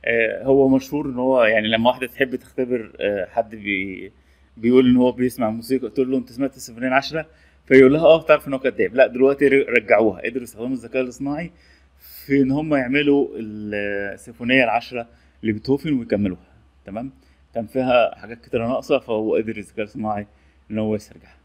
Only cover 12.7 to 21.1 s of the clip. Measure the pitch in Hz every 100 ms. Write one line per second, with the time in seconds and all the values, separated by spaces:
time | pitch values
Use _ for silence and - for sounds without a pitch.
12.7 | 143 123 143 147 143 131 - 110 107 107
13.7 | 104 101 101 101 98 - 117 120 131 120
14.7 | 113 - 123 113 _ _ _ 110 107 -
15.7 | 139 165 135 113 104 101 90 _ _ _
16.7 | _ - 101 135 _ _ _ _ 117 107
17.7 | 131 127 123 110 - 104 117 - 123 117
18.7 | 127 - 139 - 110 110 90 110 104 92
19.7 | - 104 - 107 104 104 _ _ _ _
20.7 | 107 107 107 -